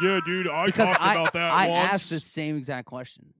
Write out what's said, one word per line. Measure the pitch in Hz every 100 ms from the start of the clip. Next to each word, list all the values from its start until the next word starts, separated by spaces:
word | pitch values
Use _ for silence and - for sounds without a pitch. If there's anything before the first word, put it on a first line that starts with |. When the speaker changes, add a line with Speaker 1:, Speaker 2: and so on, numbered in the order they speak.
Speaker 1:
"Yeah, | 185 190 165
dude, | 185 175
I | 151 190
Speaker 2:
Because | 196 202
Speaker 1:
talked | 180
Speaker 2:
I, | 185
Speaker 1:
about | 185 165
that | 170 170
Speaker 2:
I | 165 175
Speaker 1:
once." | 170 175
Speaker 2:
asked | 196 -
the | 160
same | - 160 156 151
exact | 131 127 117
question. | 127 123 - - _